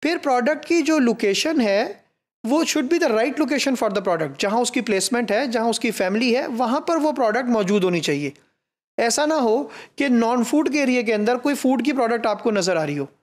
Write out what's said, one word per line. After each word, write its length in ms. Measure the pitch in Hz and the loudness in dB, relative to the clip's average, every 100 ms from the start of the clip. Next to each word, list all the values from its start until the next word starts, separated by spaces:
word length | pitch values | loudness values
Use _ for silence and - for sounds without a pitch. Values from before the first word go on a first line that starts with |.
फिर 160 | 294 339 | -2 -2
प्रोडक्ट 460 | 294 247 240 302 | 0 0 0 -2
की 160 | - 339 | 0 0
जो 160 | 285 311 | 2 2
लोकेशन 600 | 247 233 214 196 302 311 | 2 2 0 0 0 0
है, 440 | 220 196 285 403 _ _ _ _ | 2 2 0 -6 _ _ _ _
वो 200 | 220 294 | -2 0
should 260 | 320 311 262 | 0 -2 0
be 60 | 339 | 0
the 100 | 311 | 2
right 280 | 220 247 269 | 2 0 0
location 360 | 302 277 277 254 | -2 0 0 0
for 120 | 226 | 0
the 120 | 202 | -2
product। 380 | 190 170 151 139 | -2 -2 -2 -4
जहाँ 200 | 202 220 | -2 0
उसकी 200 | 247 262 | 0 -2
प्लेसमेंट 500 | 233 190 - 240 226 | -2 -2 0 -2 0
है, 140 | 202 277 | -2 0
जहाँ 180 | 233 226 | -2 -2
उसकी 200 | 220 240 | -2 -2
फैमिली 420 | - 277 208 247 | -2 -2 0 0
है, 140 | 233 - | 0 -2
वहाँ 340 | 233 240 269 320 | -4 -2 -2 0
पर 80 | 330 | 0
वो 160 | 302 | 0
प्रोडक्ट 360 | 285 233 214 254 | 2 0 0 0
मौजूद 360 | 226 190 208 | 0 2 2
होनी 160 | 175 175 | 2 0
चाहिए। 320 | 156 143 147 - _ _ _ _ _ - | 0 -2 -4 -10 _ _ _ _ _ -2
ऐसा 280 | 233 226 302 | -2 0 0
ना 80 | |
हो 360 | 320 240 220 285 - - - | 2 2 0 -2 -12 -20 -4
कि 100 | 277 | 2
नॉन 360 | 240 226 247 | 2 2 2
फूड 240 | 226 294 349 | 2 2 2
के 100 | 285 | 0
एरिया 240 | 269 247 | 2 2
के 100 | 226 | 2
अंदर 240 | 214 208 247 | 0 0 0
कोई 180 | 285 | 0
फूड 280 | 285 262 262 | 0 0 2
की 100 | 247 | 0
प्रोडक्ट 340 | 277 226 233 226 | 0 0 0 0
आपको 240 | 202 233 | -2 0
नज़र 260 | 208 180 170 | 0 0 0
आ 60 | |
रही 120 | 151 147 | -2 -4
हो 120 | 139 _ | -6 _